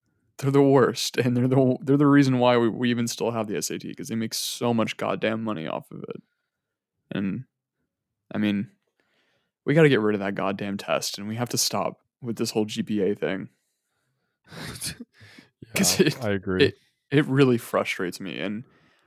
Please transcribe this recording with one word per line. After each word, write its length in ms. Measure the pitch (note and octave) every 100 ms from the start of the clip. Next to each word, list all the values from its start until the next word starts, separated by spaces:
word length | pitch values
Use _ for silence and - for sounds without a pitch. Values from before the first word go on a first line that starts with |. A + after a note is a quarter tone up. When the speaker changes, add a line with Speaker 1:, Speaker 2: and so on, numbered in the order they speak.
| _ _ _ -
Speaker 1:
they're 140 | C#3
the 100 | C#3
worst, 560 | C#3 C3+ A2+ B2 - -
and 180 | A#2+ B2
they're 120 | B2+
the, 300 | C3 B2+ B2+
they're 160 | - C#3+
the 100 | D3
reason 320 | C#3+ C3+ B2+
why 180 | B2 B2
we, 120 | A#2
we 200 | - B2
even 180 | A#2+ A#2
still 240 | - G#2+
have 160 | A#2 A2
the 100 | F2
S 120 | -
A 80 | E2+
T, 140 | F2+
'cause 140 | - -
they 80 | A2+
make 180 | A2
so 400 | - - - A#2+
much 220 | A#2 A2 -
goddamn 480 | G#2+ G2 G#2+ A2+
money 240 | A2 F#2+ D#2+
off 240 | - -
of 120 | -
it. 180 | - - - _ _ _ _ _ _ _ _
And, 320 | - G2+ G2 C3 _ _ _ _ _ _ _ _
I 40 | G#2+
mean, 320 | G#2 G2+ G#2 _ _ _ _ _ _ _ _ _ -
we 80 |
gotta 160 | D3 D#3
get 100 | A#2+
rid 120 | G#2+ G#2
of 40 |
that 140 | G2 G2+
goddamn 420 | F#2+ G2 G#2 G2
test, 400 | - C#2 - -
and 100 | G#2
we 80 | A2+
have 140 | A#2+
to 80 | A#2+
stop 440 | - G#2+ E2+ - _ _
with 160 | B2 G#2+
this 140 | A2+
whole 140 | A2+ G#2+
G 180 | A2+
P 180 | - G#2+
A 140 | F#2+ G#2
thing. 340 | D2+ F#2+ - _ _ _ _ _ _ _ _ _ _
Speaker 2:
<laughs> 20 | - - - - - A#3+ _ - - _ _ - -
Speaker 1:
'Cause 240 | G2 -
Speaker 2:
Yeah, 80 | E3
Speaker 1:
it, 160 | -
Speaker 2:
I 60 | A2+
agree. 340 | G2 G2 F#2 -
Speaker 1:
it, 100 | - _ _ _
it 140 | C#3 D3+
really 320 | C3 C3+ A#2
frustrates 640 | - G2 G#2 - F2+ -
me, 200 | F#2+ B1
and, 240 | F2+ G#2+ B2+ _ _ _